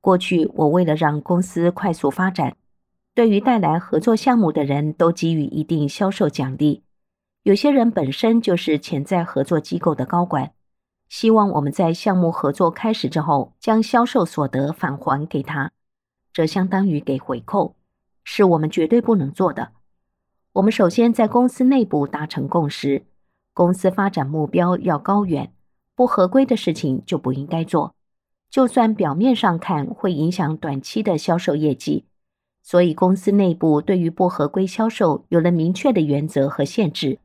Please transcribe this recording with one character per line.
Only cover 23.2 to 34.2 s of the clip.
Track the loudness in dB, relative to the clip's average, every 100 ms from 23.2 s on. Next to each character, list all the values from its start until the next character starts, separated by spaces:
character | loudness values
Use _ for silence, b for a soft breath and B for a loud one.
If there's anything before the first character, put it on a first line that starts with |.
| _ _ _
公 | 0 0
司 | 2 0
发 | 0 -2
展 | -2 -4
目 | -2 0
标 | 0 2 0
要 | -2 -2
高 | 0 -2 0
远， | -4 -6 _ _ _ _
不 | 0 0
合 | 2 4
规 | 4 2
的 | 0
事 | -2
情 | -2 -4 -4
就 | -4 -4
不 | -2
应 | -4 -4
该 | -6
做。 | -2 -2 -2 _ _ _ _ _ _
就 | 2 2
算 | 4 2
表 | 2 -2
面 | 2 2 2
上 | 0 -2
看 | -4 -4
会 | -4 -4 -4
影 | -2 -2
响 | -2 -4 -4
短 | -6 -8
期 | -6 -4
的 | -2 -2
销 | 0 -2
售 | 0
业 | 0 0
绩， | -2 -4 -6 _ _ _ _ _ _
所 | 0 2
以 | 2
公 | 2 0 2
司 | 2
内 | 2 2
部 | 2 2 2
对 | 2 0
于 | -2
不 | 0